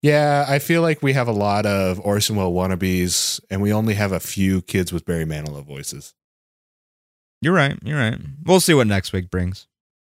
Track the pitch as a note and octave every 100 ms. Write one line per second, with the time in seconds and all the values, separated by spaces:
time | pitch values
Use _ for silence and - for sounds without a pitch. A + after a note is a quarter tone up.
0 | D3 D3 D3 C#3+ C#3+ C#3 - E3+ E3 D3+
1 | C#3+ C#3 A#2+ G#2+ G2+ G2+ G#2 G2 F#2+ F#2
2 | G2+ G2+ G2+ G#2+ F#2 F2 F#2 F2+ F#2 F#2
3 | F2+ F2 - - _ F#2+ G2+ G#2+ A2 G2+
4 | G#2 F2+ - - F#2+ F#2+ - G2 F2 F2
5 | - E2+ D#2 D2+ D2+ C#2+ C#2+ C#2 C#2+ C#2
6 | - _ _ _ _ _ _ _ _ _
7 | _ _ _ _ D3+ F3+ C#3 - - D3+
8 | A2+ A#2+ C#3+ C#3 E3+ F#3 - D3+ A2+ G2
9 | - F#2+ F2+ F#2 F2+ F#2+ - _ _ _